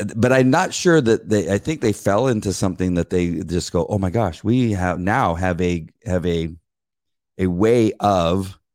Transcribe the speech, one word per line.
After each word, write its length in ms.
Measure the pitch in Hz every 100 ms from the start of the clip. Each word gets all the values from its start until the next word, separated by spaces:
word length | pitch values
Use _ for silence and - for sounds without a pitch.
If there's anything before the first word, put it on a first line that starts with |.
| 101 113
but 160 | 123
I'm 180 | 131 131
not 240 | 156 185
sure 280 | - 180 160
that 280 | 113 110 82
they, 220 | 104 82
I 60 | 101
think 240 | - 160
they 120 | 113
fell 340 | 101 - 101 131
into 260 | 107 101
something 400 | 87 98 85 92 87
that 140 | 82
they 320 | 90 87 80
just 280 | 78 87 -
go, 140 | 90 82
"Oh 80 | 104
my 120 | 95
gosh, 340 | 117 101 82
we 280 | 104 123 120
have, 260 | 98 90 85
now 360 | 90 123 104 85
have 240 | 92 85
a, 260 | 90 87 78 _ -
have 200 | 90 87
a, 300 | 85 82 82 _ _ _ _ _ _ _ -
a 100 | 92
way 440 | 87 110 123 110 -
of 580 | 101 95 85 95 95 - _